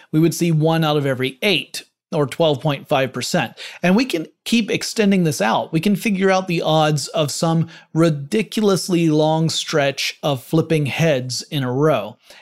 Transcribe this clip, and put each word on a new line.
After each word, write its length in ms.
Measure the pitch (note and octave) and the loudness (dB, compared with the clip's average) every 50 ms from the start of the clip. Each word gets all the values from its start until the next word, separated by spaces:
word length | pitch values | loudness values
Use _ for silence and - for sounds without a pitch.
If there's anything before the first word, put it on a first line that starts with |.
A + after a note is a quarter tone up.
| - _ - | -10 _ 0
we 80 | D#3 | 2
would 140 | E3 E3+ D#3+ | 2 2 2
see 180 | - F3 F3 E3 | 0 0 2 2
one 320 | D#3 D3+ D#3+ D#3+ D#3+ D#3+ | 2 2 2 2 2 2
out 120 | D3+ D3+ | 2 0
of 80 | D3+ C#3 | 0 0
every 340 | C#3 C3+ B2 B2+ C3 C3 - - | -2 -2 -2 -2 -4 -4 -2 -2
eight, 400 | G#3 F#3 C#3 B2+ - - - - _ _ _ _ _ - | 0 0 0 -2 -6 -12 -16 -16 _ _ _ _ _ -2
or 140 | D#3+ D3 | -2 -2
twelve 360 | B2 - - E3+ D#3 D3 B2 - | -2 0 0 2 2 2 2 0
point 260 | D#3 C#3+ C3+ - - | -2 -2 -2 -2 -2
five 240 | D3+ C3+ C3+ B2+ - | 0 0 0 -2 -4
percent. 400 | B2+ B2 - - F3 C3 - - - - - - - - | -6 -6 -2 -2 -2 -2 -4 -6 -12 -18 -18 -10 -2 0
And 120 | F3 F#3 | 2 2
we 120 | G#3+ C4+ | 2 2
can 200 | C4 - E3 D#3+ - _ _ - | 0 -2 -6 -6 -8 _ _ -6
keep 240 | - - A#3 A3 F#3+ | 0 0 0 0 0
extending 540 | - - - - - - G#3+ G3+ G3 F#3+ F3 | -2 -4 -4 -4 -2 0 2 2 4 2 2
this 180 | D#3+ C#3 - F#3+ | 0 0 0 0
out. 280 | A3 A3 C#3 A2+ - | 0 0 0 -2 -2
We 100 | - E3 | -2 -2
can 140 | D#3+ G#3 G#3 | 0 0 0
figure 360 | F3 - A#3 G3+ F3+ G3 G3 | 0 0 -2 -2 0 2 2
out 180 | F#3+ F#3 F#3 F#3 | 2 0 0 -2
the 140 | F3 E3 - | -2 -2 0
odds 460 | D#3+ D#3 D#3+ D#3 D3+ D3+ C#3+ C3 - | 0 2 2 2 2 0 0 -4 -4
of 220 | - - D#3 C#3 | -4 -2 -2 -2
some 380 | - - - E3 E3 E3 D#3+ E3 - - - _ - | -2 -2 0 0 2 0 0 -2 -6 -16 -16 _ 0
ridiculously 1160 | D#3 E3 E3+ D#3 C#3+ C#3+ C#3 - A3 G#3 - - A3+ G#3+ G3+ F#3+ F3+ - - F#3 E3 E3+ D#3+ | 2 2 2 2 0 -4 -4 -2 -2 -2 -2 -2 0 2 2 2 0 0 0 0 2 2 2
long 400 | D3+ D3+ D#3 D#3 D#3 D#3+ E3 D#3 | 2 2 2 2 2 2 0 0
stretch 680 | - - - - - D#3 C#3 C#3 C#3 - - - - - - | -2 -4 -4 -2 0 0 2 0 0 -2 -4 -8 -6 -6 -4
of 200 | D#3+ C#3+ B2+ - | -4 -4 -4 -4
flipping 440 | - - D#3+ D#3 D#3+ E3 D#3 D3 | -2 0 0 2 2 0 0 0
heads 560 | C3 - - D#3 E3 D3 C3 B2+ B2+ B2 - - | -2 -2 0 2 2 2 0 -2 -4 -8 -8 -8
in 200 | - - D3 C3 | -6 -6 -4 -4
a 80 | B2+ | -2
row. 460 | B2 C3+ D3 D#3 D3 A#2 G2 G#2 A2+ _ _ - - - | -2 0 2 2 2 0 -2 -6 -10 _ _ -20 -20 -12